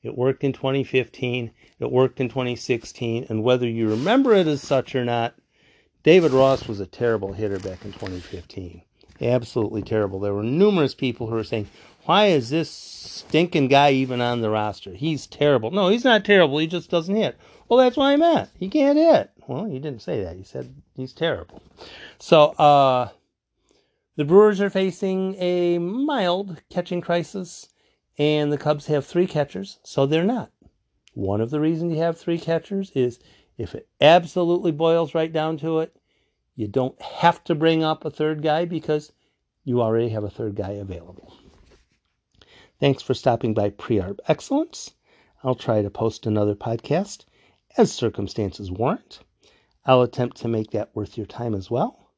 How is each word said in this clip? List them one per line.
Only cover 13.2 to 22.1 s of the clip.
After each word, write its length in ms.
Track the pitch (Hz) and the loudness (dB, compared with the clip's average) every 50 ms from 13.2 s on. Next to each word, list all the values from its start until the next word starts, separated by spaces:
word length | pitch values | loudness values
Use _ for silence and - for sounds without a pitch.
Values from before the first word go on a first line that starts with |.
| - - - 156 175 170 - 160 139 | -8 0 0 0 2 2 0 0 2
guy 240 | 123 139 139 143 147 | 4 6 6 6 6
even 300 | 135 131 135 127 127 123 | 4 2 0 -2 -2 -2
on 200 | 120 120 120 120 | -2 -2 0 0
the 100 | 113 107 | -2 0
roster? 420 | 107 107 107 107 101 - - - - | 0 0 -2 -4 -6 -10 -14 -18 -12
He's 320 | 98 135 165 160 135 - | -6 -4 -4 -4 -6 -8
terrible." 460 | - - - 147 147 143 120 107 113 | -14 -4 0 2 4 4 2 0 -2
No, 180 | 175 202 196 180 | -2 0 2 2
he's 160 | 214 240 240 | 0 2 4
not 180 | 262 233 214 196 | 4 2 4 4
terrible. 360 | - 208 190 170 139 135 147 | 4 6 6 6 4 2 -2
He 80 | 160 | -2
just 240 | 160 180 175 - _ | -2 -4 -8 -6 _
doesn't 240 | - 170 160 180 196 | -2 -2 -2 0 -2
hit. 200 | 220 202 135 - _ _ - - - _ | -2 -2 -4 -6 _ _ -20 -20 -20 _
"Well, 120 | _ 233 254 | _ 4 6
that's 180 | 262 247 240 | 6 4 4
what 80 | 302 269 | 2 2
I 100 | 277 285 | 2 4
meant. 340 | 294 330 339 320 - - - _ - | 4 4 4 4 2 0 -4 _ -10
He 100 | 180 196 | -10 -2
can't 280 | 196 311 277 277 285 | 0 2 2 4 4
hit." 340 | 302 320 339 311 135 98 - _ _ - | 4 6 6 6 4 2 -2 _ _ -10
Well, 180 | - 127 139 208 | -8 -6 -6 -6
he 140 | 220 147 131 | -6 -8 -8
didn't 240 | 143 151 131 110 - | -8 -10 -10 -10 -8
say 200 | - 165 117 95 | -6 -4 -4 -4
that. 140 | 85 82 | -6 -10
He 60 | 92 101 | -14 -18
said 300 | - - 131 127 123 131 143 - _ _ | -14 -12 -14 -14 -14 -18 -20 -20 _ _
he's 180 | 131 131 127 - | -12 -12 -12 -6
terrible. 480 | - 165 165 131 - - - - - _ _ _ - - - - - - - | -4 -2 -2 -2 -4 -8 -16 -20 -20 _ _ _ -20 -20 -20 -20 -20 -20 -20